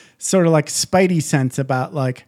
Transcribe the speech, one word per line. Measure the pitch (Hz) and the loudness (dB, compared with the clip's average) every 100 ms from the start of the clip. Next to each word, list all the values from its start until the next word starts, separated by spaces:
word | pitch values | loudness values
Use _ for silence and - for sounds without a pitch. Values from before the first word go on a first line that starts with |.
| - _ | -20 _
sort | - 190 165 | -2 2 4
of | |
like | 156 147 | 2 0
spidey | - - 185 190 170 | -4 0 2 2 0
sense | - 147 131 - | 0 0 0 -2
about, | 135 127 156 | -4 -4 -4
like, | 160 131 123 | -4 -4 -6